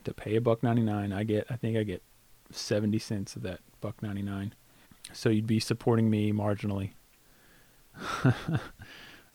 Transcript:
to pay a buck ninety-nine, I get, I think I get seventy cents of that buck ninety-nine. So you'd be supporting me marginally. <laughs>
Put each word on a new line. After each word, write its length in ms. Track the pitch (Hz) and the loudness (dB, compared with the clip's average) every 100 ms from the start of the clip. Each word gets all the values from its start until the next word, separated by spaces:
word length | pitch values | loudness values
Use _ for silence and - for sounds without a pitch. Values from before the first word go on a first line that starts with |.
to 80 | - | -10
pay 240 | - 107 113 | -6 0 2
a 40 | |
buck 220 | 120 113 | 4 4
ninety-nine, 500 | 120 120 110 104 101 | 4 4 4 2 -2
I 100 | 98 | -2
get, 240 | 110 104 - | 0 0 -2
I 80 | 120 | -4
think 200 | 113 110 | -2 0
I 80 | |
get 180 | 104 87 - _ _ - - | 0 -4 -10 _ _ -20 -18
seventy 480 | - - 107 107 107 | -8 -2 0 2 0
cents 380 | - 104 98 117 | -2 -6 -6 -8
of 60 | |
that 180 | 95 90 - - | -8 -10 -14 -12
buck 220 | 104 - | -10 -8
ninety-nine. 520 | 107 101 101 98 101 - _ - - - - | -6 -4 -4 -4 -6 -8 _ -20 -20 -20 -18
So 160 | - 120 | -2 2
you'd 180 | 107 110 | 4 4
be 140 | 110 | 2
supporting 500 | - 113 123 113 110 | 2 0 2 4 4
me 220 | 107 107 | 4 2
marginally. 580 | 104 104 101 104 98 101 - _ _ _ - - - - - _ - | 2 0 0 -2 -2 -4 -8 _ _ _ -20 -20 -20 -20 -20 _ -14
<laughs> 280 | - - 131 - - 160 - - - - - - - | -8 2 2 2 0 -4 -4 -16 -18 -18 -20 -20 -20